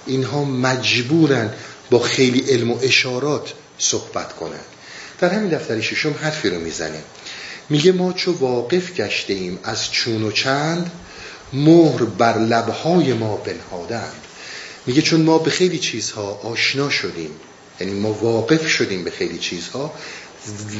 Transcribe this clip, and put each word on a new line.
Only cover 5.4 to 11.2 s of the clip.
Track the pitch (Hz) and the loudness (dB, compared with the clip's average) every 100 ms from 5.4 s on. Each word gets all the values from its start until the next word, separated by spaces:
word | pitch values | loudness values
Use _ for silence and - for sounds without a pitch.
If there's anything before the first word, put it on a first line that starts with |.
| 208 | 0
دفتر | 147 - 113 | -2 -2 -2
ششم | 110 - 156 135 | -2 -2 -2 -2
حرفی | 156 151 101 | -4 -2 -2
رو | 87 | -2
می‌زنه، | 82 76 80 78 - - - - - - - | -4 -6 -6 -8 -14 -18 -16 -14 -14 -14 -2
میگه: | 147 170 | 2 4
«ما | 185 185 | 4 2
چو | 180 185 165 | 0 -2 0
واقف | 131 123 120 180 175 | 0 0 0 -2 -2
گشته | - 104 - - | -4 -2 -2 -2
ایم | 98 90 90 | -4 -4 -6
از | 110 107 - | -6 -6 -4
چون | - 123 110 | -2 -2 0
و | 107 | -2
چند، | 104 135 139 156 170 175 - - - | 0 0 0 0 -2 -4 -8 -16 -18